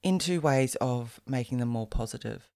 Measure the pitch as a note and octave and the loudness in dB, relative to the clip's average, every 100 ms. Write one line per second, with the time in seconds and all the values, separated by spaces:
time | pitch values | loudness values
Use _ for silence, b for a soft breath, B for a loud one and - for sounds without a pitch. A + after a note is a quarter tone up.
0 | F#3 F#3 E3+ F3 D3+ C3+ C3 - B2+ B2 | 2 0 2 2 4 4 2 2 0 0
1 | A#2 - - C3 A#2+ B2 A#2+ A#2 A2 - | -4 -14 -4 -4 -2 -2 0 -2 -2 -2
2 | A2+ - A2+ G#2 - | -4 -6 -8 -10 -14